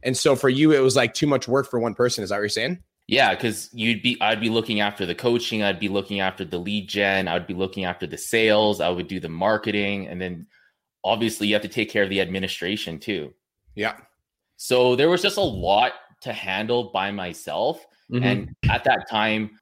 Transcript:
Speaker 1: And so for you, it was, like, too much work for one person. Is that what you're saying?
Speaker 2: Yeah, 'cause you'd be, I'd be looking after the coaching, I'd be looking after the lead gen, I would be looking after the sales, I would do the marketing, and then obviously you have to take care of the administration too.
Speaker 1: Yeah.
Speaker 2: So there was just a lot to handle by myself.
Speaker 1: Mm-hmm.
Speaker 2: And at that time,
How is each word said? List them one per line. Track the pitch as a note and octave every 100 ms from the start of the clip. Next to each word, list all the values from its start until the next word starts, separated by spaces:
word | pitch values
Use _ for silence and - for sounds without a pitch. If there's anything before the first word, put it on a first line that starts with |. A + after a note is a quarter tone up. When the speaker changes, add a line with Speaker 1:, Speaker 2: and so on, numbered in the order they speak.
Speaker 1:
And | B2+ B2+
so | D#3 B2+
for | C3+
you, | C3 D#3
it | C#3+
was, | C3 C3+
like, | A#2 -
too | D3+
much | C3+ -
work | C3+ C3
for | A#2+
one | A#2 G#2
person. | B2 -
Is | F#2+
that | G2+
what |
you're | G#2
saying? | - B2+ F3+ _ _ -
Speaker 2:
Yeah, | A#2 A#2+
'cause | F#2 A#2+ G#2 -
you'd | A#2 A2 A2+
be, | B2 A#2+
I'd | G#2 A2+
be | A2+
looking | A2+ A2 G#2+
after | G#2 - F2+
the | E2+
coaching, | B2 A#2+ - A2
I'd | G2+ F2+
be | G2+
looking | G2 F#2+ G2+
after | F#2+ - F2
the | F2
lead | F2+ G#2 F2+
gen, | G2+ G2+ F#2+ F#2
I |
would | F2 E2+
be | F2+
looking | F#2+ - F2+
after | F2 E2+
the | -
sales, | - A2+ A2 G#2+ G#2+ G2
I | E2
would | F2+ F2
do | F#2
the | D#2+
marketing, | E2 G2 A2 A2 G#2 G2+ G2+ F#2+
and | F2
then | F#2 E2+ - _ _ _ _ _
obviously | F#2 A2 A#2 - G#2
you | G#2
have |
to | G#2+
take | - G#2
care | G#2+
of | F#2+
the | G2
administration | F2+ F#2+ F#2+ - F2 G#2 - D#2+
too. | - F#2+ C#2 - _ _ _
Speaker 1:
Yeah. | - A2 - - _ _ _ _ -
Speaker 2:
So | - B2+ B2 B2
there | D#3
was | F3
just | F#3+ G3+
a |
lot | F3 F#2+ F2 G2+ B2 - - _
to | B2+
handle | G#2 G2 F#2+ A2 A#2+ A#2+
by | F#2+ G2
myself. | G2+ F2+ E2+ - D#2 B2 D#3+ - _ -
Speaker 1:
Mm-hmm. | A#2+
Speaker 2:
And | B2 G2+ E2+ - -
at | A#2+
that | C3+ G#2+ -
time, | G#2+ A2 G#2+ G#2+ -